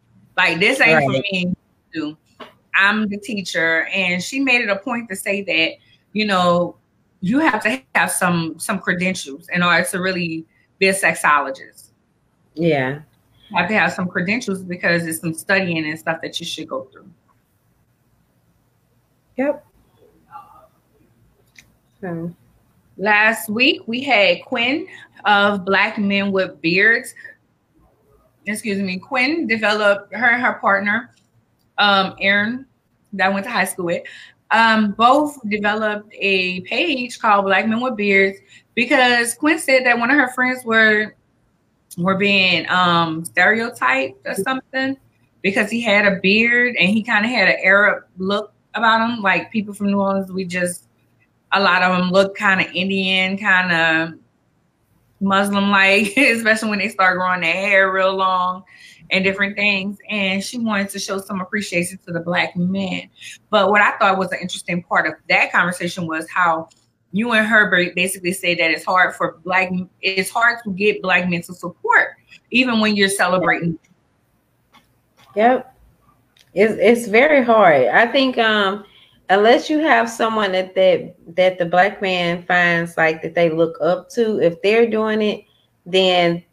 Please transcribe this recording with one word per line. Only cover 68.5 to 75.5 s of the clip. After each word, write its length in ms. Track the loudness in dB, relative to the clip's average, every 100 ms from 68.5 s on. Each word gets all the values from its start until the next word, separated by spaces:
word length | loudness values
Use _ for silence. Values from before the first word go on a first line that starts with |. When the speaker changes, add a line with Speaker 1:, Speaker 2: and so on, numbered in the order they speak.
| 0
Speaker 1:
that 120 | 0
it's 140 | 0
hard 300 | 0 2 2 0
for 220 | -6 -4
Black, 280 | -2 -2 0 -4 -8 _
it's 300 | -4 -4 -4
hard 280 | 0 0 0
to 60 | -6
get 300 | -2 -2 0
Black 260 | 0 0 0
men 140 | -4
to 100 | -6
support, 560 | -12 -14 -8 0 2 0 -6 _ -20 _
even 260 | 0 0 0
when 140 | 0
you're 140 | 2 0
celebrating. 680 | 0 0 0 0 0 -2 -6 _ _ _ _ _ _ _ _ _ _ _ _ _ _ _
Speaker 2:
Yep. 400 | 2 4